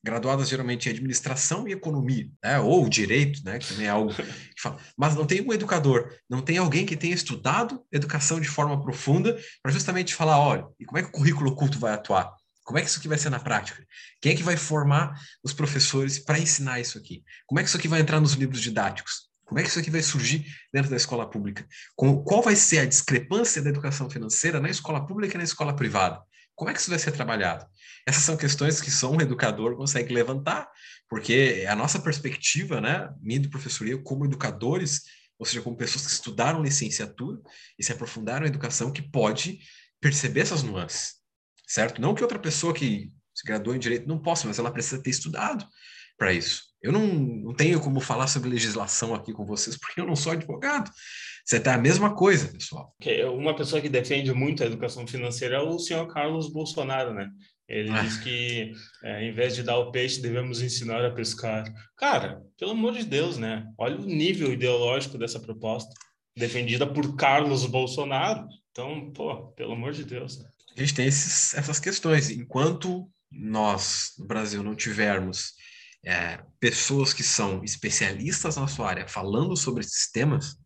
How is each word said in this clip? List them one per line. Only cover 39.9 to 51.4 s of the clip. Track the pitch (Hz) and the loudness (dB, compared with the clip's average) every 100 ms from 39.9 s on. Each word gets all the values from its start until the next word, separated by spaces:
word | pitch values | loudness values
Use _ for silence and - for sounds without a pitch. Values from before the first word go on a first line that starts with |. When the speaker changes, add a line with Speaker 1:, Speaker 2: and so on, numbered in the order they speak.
| _ | _
Speaker 1:
perceber | 147 143 131 139 | 2 2 0 0
essas | 196 170 | 2 0
nuances, | 120 95 85 - - - _ _ _ _ - | -2 -4 -6 -6 -8 -12 _ _ _ _ -4
certo? | - 113 - | 0 0 2
Não | 139 | 0
que | 214 | 2
outra | 240 208 | 0 0
pessoa | 160 - 170 | -2 0 0
que | 156 135 101 101 - _ | 0 0 0 -6 -16 _
se | - - | -12 -4
graduou | 107 101 | -4 -2
em | 131 | -2
direito | 117 117 139 | 0 -2 -2
não | 160 | -2
possa, | 165 170 110 | 0 0 -2
mas | 104 | -2
ela | 117 | -4
precisa | 120 - - | -2 -4 -4
ter | 131 | -2
estudado | 127 156 - - 247 - _ - - - _ | -2 -4 -4 -4 -4 -8 _ -20 -20 -20 _
pra | 98 | 0
isso. | 87 - - - _ | 2 0 -4 -8 _
Eu | 113 | 0
não, | 202 214 | 2 4
não | 165 123 113 107 | 2 0 -2 -6
tenho | 120 156 170 | 2 4 4
como | 143 135 | 2 0
falar | - 120 135 | 0 0 0
sobre | - 123 | 0 0
legislação | 120 110 107 98 - 113 | 0 0 -2 -2 -2 -2
aqui | 120 - | -4 -6
com | 107 | -8
vocês, | 104 104 - - | -6 -4 -4 -6
porque | - - | -8 -6
eu | |
não | 175 | -2
sou | 147 156 | 0 0
advogado. | 165 156 - 277 285 - - - - - - | -2 -4 -4 -2 -2 -4 -12 -18 -14 -14 -12